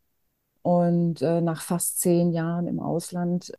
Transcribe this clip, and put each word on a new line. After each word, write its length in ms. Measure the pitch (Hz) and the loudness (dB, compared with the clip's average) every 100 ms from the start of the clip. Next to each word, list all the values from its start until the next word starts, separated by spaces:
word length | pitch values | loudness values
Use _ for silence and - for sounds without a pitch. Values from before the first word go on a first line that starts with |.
| _ _ _ _ _ _ | _ _ _ _ _ _
Und, 600 | - 175 175 175 170 160 | 0 4 4 4 2 0
äh, 180 | 156 170 | 0 2
nach 220 | 170 160 | 0 -2
fast 380 | - 175 - - | -4 -4 -2 -2
zehn 320 | 185 175 175 | 2 4 4
Jahren 340 | 165 160 170 175 | 0 -2 -2 -2
im 140 | 165 | -4
Ausland 720 | - 156 - 180 175 175 - | -2 -4 -4 -4 -2 -2 -4